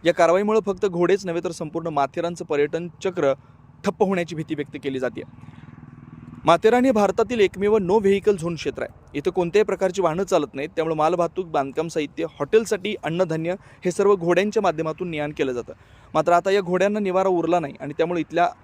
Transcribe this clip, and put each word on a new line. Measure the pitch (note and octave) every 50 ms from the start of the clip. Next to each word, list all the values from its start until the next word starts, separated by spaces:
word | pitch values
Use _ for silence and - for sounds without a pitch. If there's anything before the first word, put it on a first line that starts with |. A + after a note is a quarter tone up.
| -
या | D#3+ E3
कारवाईमुळे | - E3+ E3 E3+ F#3+ G#3 G#3 G#3+ A3 F#3
फक्त | G3+ G3 F3+ G#3+
घोडेच | G3+ E3+ E3+ F3 E3+ F#3+ G3 G3+
नव्हे, | F3+ E3 E3+ F3
तर | F3+
संपूर्ण | E3 - E3+ D3+ D#3+ E3+ E3
माथेरानचं | E3+ D#3 C#3+ C#3 C3+ - F3 E3+ E3+ F3 D#3+ F3
पर्यटन | - D#3 C#3+ C#3+ D3+ D#3+ E3 F3 F3 - - -
चक्र | F#3+ F3+ F3+ D3+ C#3 C3+ - - - - - - - - - -
ठप्प | G3+ F#3 - G#3
होण्याची | F#3+ G3 F3 F3 D#3 E3+
भीती | D#3 D#3 - D#3
व्यक्त | C#3+ D3 - - C#3+ B2
केली | C#3+ C3+ C3
जाते. | B2+ B2 A2 - - - - - - - - - - - - - - - - - - - - - - - - - -
माथेरान | D3+ E3+ E3+ - A3 A3+ B3 B3
हे | C4+
भारतातील | A#3+ G#3+ G3+ F#3+ F3+ - A3+ - B3 A3+
एकमेव | G3+ F#3 - F3+ G3 G#3 G#3+
no | A3 F#3+ E3+ G3 A3+
व्हेइकल | G3 G3 G3 G3 F#3 G#3+ G#3
झोन | F3 D#3+ E3+ E3+
क्षेत्र | D3 - D3 - -
आहे. | A#2 - - - - - -
इथं | C#3+ C#3+ F#3
कोणत्याही | F3+ F#3 F3 E3+ D#3+ G#3 G#3+
प्रकारची | G3 F#3+ - G3 F#3 E3+ G3
वाहनं | F3+ E3 D#3 F3+ G3
चालत | - G3 E3 D3 A#2+ -
नाहीत, | C3+ C#3+ D#3
त्यामुळे | - - D#3 D#3+ D#3+
मालवाहतूक, | D#3 D3+ D#3+ F3 F3 E3+ E3 _ F#3 F#3+
बांधकाम | E3 D#3 D3 C3+ C#3 B2+ - D#3+
साहित्य, | E3+ - E3 D3+ C#3 - - E3
हॉटेलसाठी | D#3+ - - D3 C3+ - A3 A#3 F3+ A3 F#3 F#3 G#3 A3 - -
अन्नधान्य | D3+ D#3+ F3 F#3 D#3+ D#3+ D#3+ D#3+ E3+ F3+ G3 - - - - -
हे | F#3
सर्व | E3+ - G3 G3+ G#3
घोड्यांच्या | F#3+ E3 E3+ F3 F3 G3+ G#3 G3+ A3 G3+
माध्यमातून | F3+ D#3+ D3+ D#3+ D#3+ D#3 - - F3
ने-आण | D#3+ D3+ D3 D3 D3+
केलं | - D3 C3
जातं. | B2 A#2+ A2 - - _ - _ - - - - -
मात्र | D#3 D#3 D#3+
आता | F3 F3 E3+ G3
या | F#3+ G3+
घोड्यांना | F#3+ E3+ F3+ F3+ F#3+ G3+ G#3 G#3+
निवारा | G#3 F#3+ F3+ F#3 F#3+ F#3+
उरला | F#3 E3+ E3 D#3+ F3 F3
नाही | D#3+ C#3 B2+ -
आणि | - C#3+ D3
त्यामुळे | - D#3+ E3 F3+ E3+
इथल्या | D3+ _ D#3 E3+ F3 E3 - -